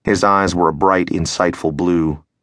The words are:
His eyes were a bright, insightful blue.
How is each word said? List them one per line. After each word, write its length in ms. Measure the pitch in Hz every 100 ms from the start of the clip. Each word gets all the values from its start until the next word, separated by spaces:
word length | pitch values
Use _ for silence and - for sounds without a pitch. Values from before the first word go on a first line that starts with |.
His 200 | - 95
eyes 320 | 101 98 95 87
were 140 | 85
a 40 |
bright, 360 | 76 95 92 85
insightful 600 | 92 82 - 90 85 82
blue. 520 | 73 90 87 80 76 - _